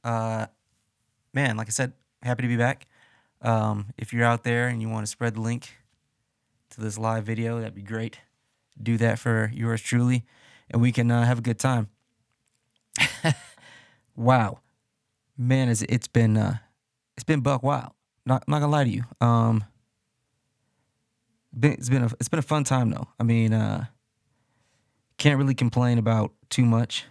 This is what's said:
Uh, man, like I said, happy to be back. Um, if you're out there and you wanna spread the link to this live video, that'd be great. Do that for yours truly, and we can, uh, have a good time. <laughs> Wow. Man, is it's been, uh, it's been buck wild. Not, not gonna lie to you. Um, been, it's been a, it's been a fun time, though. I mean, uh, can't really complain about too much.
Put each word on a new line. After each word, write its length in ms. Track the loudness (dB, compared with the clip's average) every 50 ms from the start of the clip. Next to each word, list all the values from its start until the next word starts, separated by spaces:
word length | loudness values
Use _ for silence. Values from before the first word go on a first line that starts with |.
| -4
Uh, 440 | -2 -2 -2 -2 -4 -4 -6 -6 -10 _ _ _ _ _ _ _ _ _ _ _ _ _ _ _ _
man, 240 | -4 -2 -2 0 -2
like 120 | -4 -6 -6
I 20 |
said, 240 | -4 -4 -4 -4 -6 _ _ _ _ _
happy 200 | -6 -4 -4 -2
to 60 | -2 -2
be 100 | 0 2
back. 280 | 2 0 0 _ -12 _ _ _ _ _ _ _ _ _ _ _
Um, 540 | 0 0 0 2 0 -2 -2 -4 -6 -10 -10
if 160 | -12 -10 -6
you're 140 | -2 2 2
out 180 | 2 2 0 -2
there 240 | -2 -2 0 -2 -2
and 140 | -4 -6
you 80 | -6 -6
wanna 160 | -6 -6 -8
spread 300 | -8 -8 _ -4 -4 -4
the 40 | -4
link 380 | -6 -6 -6 -6 -10 -16 -20 _ _ _ _ _ _ _ _ _ _ _ _ _ _ _ _ _ _ _
to 140 | -14 -10
this 160 | -10 -10 -8 -4
live 260 | -4 -4 -4 -4 -4
video, 340 | -4 -4 -4 -4 -4 -4 -6
that'd 160 | -8 -10 -12
be 60 | -14
great. 400 | -12 -8 -6 -6 -6 -8 -10 -16 _ _ _ _ _ _ _ _ _ _ _ -8
Do 160 | -2 -2 0 2
that 200 | 2 0 0 0
for 320 | -2 0 0 0 0 -2 -4
yours 260 | -4 -4 -2 -4 -4
truly, 460 | -4 0 0 2 2 2 0 0 -2 _ _ _ _ -20 _ _ _ _
and 140 | 0 2
we 100 | 2 2
can, 180 | 2 2 2 2
uh, 140 | 4 4 4
have 140 | 2 2 0
a 20 |
good 180 | 0 -4 -2 0
time. 300 | 0 0 0 0 -2 -4 _ _ _ _ _ _ _ _ _ _ _ _ _ _ _ _ _ _ _ _ -2
<laughs> 380 | -2 -2 -2 -2 -2 -2 -2 -2 -2 -8 -20 -20 _ -20 -20 -20 -20 _ _ _ _ _ _ _
Wow. 460 | 0 2 4 4 4 2 0 -4 -10 _ _ _ _ _ _ _ _ _ _ _ _ _ _ _ -4
Man, 320 | 0 2 2 2 4 2
is 100 | 2 0 0 -2
it's 180 | -2 -2 -2
been, 300 | 0 2 4 4 4 4
uh, 220 | 2 2 0 -2 -4 _ _ _ _ _ _ _ _ _ _ _
it's 80 | -10 -2
been 160 | 0 0 0
buck 220 | 2 0 -2 0
wild. 320 | -2 -2 -2 -4 -6 -12 _ _ _ _ _ _ _
Not, 200 | 0 0 0 0
not 120 | -2 -2 0
gonna 120 | 0 0
lie 140 | 2 2 2
to 60 | 2
you. 140 | 0 -2 -6 -8 -4 _
Um, 420 | 2 4 4 4 4 2 2 0 -2 -6 _ _ _ _ _ _ _ _ _ _ _ _ _ _ _ _ _ _ _ _ _ _ _ _ _ _ _ _ _ _ _ _ _ _ _ _ -2 2
been, 140 | 2 2
it's 160 | 2 0 -2 0
been 140 | 2 2
a, 40 | 2 -2 -2 _
it's 100 | -4 -2
been 100 | -2 -4
a 40 |
fun 220 | -2 0 0 -2 0
time, 260 | 0 0 2 2 0
though. 180 | -2 -4 -8 -12 _ -2
I 40 |
mean, 300 | 0 2 4 4 4 4
uh, 340 | 2 2 0 0 -2 -4 -6 -8 _ _ _ _ _ _ _ _ _ _ _ _ _ _ _ _ _ _ _ _ _ _ _ _ _ 2
can't 200 | 2 2 4 4
really 160 | 2 0 0
complain 440 | 0 0 0 2 2 2 2 2 2
about 340 | 2 2 0 0 0 -2 _ _ _ _
too 140 | 0 2 2
much. 400 | 4 4 2 0 -2 -6 -12 -12 -12